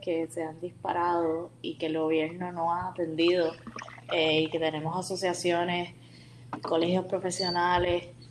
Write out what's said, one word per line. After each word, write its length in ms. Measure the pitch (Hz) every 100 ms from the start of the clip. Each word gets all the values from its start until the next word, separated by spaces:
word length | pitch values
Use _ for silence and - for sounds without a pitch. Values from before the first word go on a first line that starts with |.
que 240 | 185 165 160
se 160 | 170
han 180 | 160 160
disparado 920 | 180 - 185 180 175 170 165 160 180 -
y 140 | - 156
que 100 | 160
el 120 | 160
gobierno 520 | 156 160 156 175 180
no 240 | 175 165
ha 140 | 175 185
atendido, 640 | 185 160 156 170 180 160 - - - - - -
eh, 300 | 175 160 156
y 40 | 156
que 100 | 160
tenemos 400 | 160 156 160 180
asociaciones, 960 | 190 185 185 180 180 170 175 175 175 - - - - - - -
colegios 460 | - 165 170 185 180
profesionales, 1000 | 185 185 180 180 175 175 180 180 175 - - -